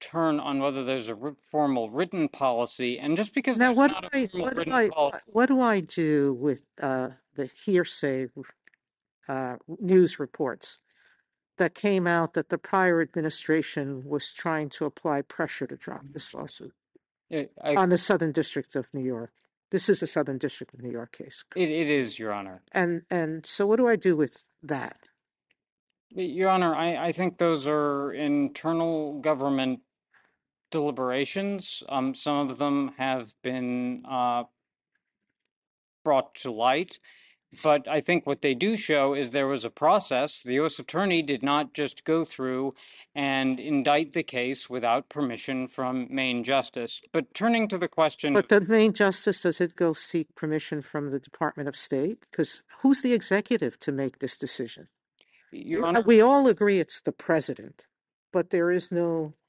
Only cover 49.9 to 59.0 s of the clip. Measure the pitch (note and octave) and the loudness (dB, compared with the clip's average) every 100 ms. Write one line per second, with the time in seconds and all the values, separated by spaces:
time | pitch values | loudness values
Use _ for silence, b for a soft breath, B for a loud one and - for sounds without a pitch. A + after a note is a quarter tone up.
49.9 | D3+ - E3+ D3+ - D#3 D#3 - D3+ - | 0 -4 -4 -4 -6 -4 -2 -4 -8 -6
50.9 | D3+ C#3+ C3+ - - D#3+ - C#3+ - - | -6 -4 -6 -8 -4 -2 -2 -8 -8 -4
51.9 | C3+ E3 A3+ _ - D3+ - _ - C4+ | -2 -2 -4 _ -4 -4 -6 _ 0 4
52.9 | C4 B3 A#3 - G3 - A#3 B2+ - - | 4 4 2 2 0 2 0 -2 -4 -4
53.9 | C#3 C3+ - C3 - G#2 - A#2 - - | -2 -4 -4 -8 -6 -8 -8 -10 -12 -20
54.9 | _ _ _ b b _ - - E3+ - | _ _ _ b b _ -14 -4 -2 2
55.9 | A#3 G#3+ A3 A#3+ C#4 C4 G3 G#3 F#3+ D#3 | 4 8 8 10 8 6 4 4 2 0
56.9 | - D3+ - - D#3+ C#3+ B2+ A2 - _ | -4 -6 -4 0 0 0 -6 -12 -20 _
57.9 | _ _ _ _ F3+ F3 F3+ E3+ F3+ F3 | _ _ _ _ -4 0 0 2 0 -2
58.9 | F3 | -2